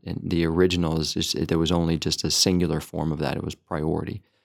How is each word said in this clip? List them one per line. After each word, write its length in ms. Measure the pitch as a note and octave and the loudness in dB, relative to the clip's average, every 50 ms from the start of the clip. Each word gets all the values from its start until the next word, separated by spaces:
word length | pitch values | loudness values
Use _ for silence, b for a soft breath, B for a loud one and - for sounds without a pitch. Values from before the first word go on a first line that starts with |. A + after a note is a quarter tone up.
| - | -8
And 160 | - - - - | -8 -8 -6 -4
the 220 | E2+ F2 E2+ E2+ | -2 0 2 2
original 540 | D#2+ E2 F2 F#2 F2+ F2+ F2 E2+ D#2 D#2+ D#2+ | 2 4 4 4 4 4 2 2 2 2 0
is 140 | D2+ - - | -2 -2 -2
just, 340 | - E2 - - - - - | -4 -4 -2 -2 -2 -2 0
there 100 | E2 E2 | 2 2
was 140 | E2 D#2 F2+ | 2 2 2
only 260 | E2+ E2+ E2 E2+ D#2 | 2 2 2 0 0
just 260 | - - E2 - - | 0 -2 -4 -2 -2
a 60 | D#2 | -2
singular 500 | - - - G2 F#2 F2+ F2 D#2 D#2 D#2 | 0 2 2 4 4 2 2 0 0 -2
form 300 | - - - E2 D#2 D#2+ | -4 -6 -6 -4 -2 -2
of 80 | D2+ D2 | -2 -2
that. 160 | C#2+ C2+ - | -2 -2 -2
It 60 | - - | -4 -6
was 100 | - - | -8 -10
priority. 680 | - _ - - D2+ D2+ D#2+ E2 D#2+ - - A#2 G#2+ _ _ _ _ _ | -12 _ -8 -6 -4 -2 -2 -2 -2 -4 -6 -8 -10 _ _ _ _ _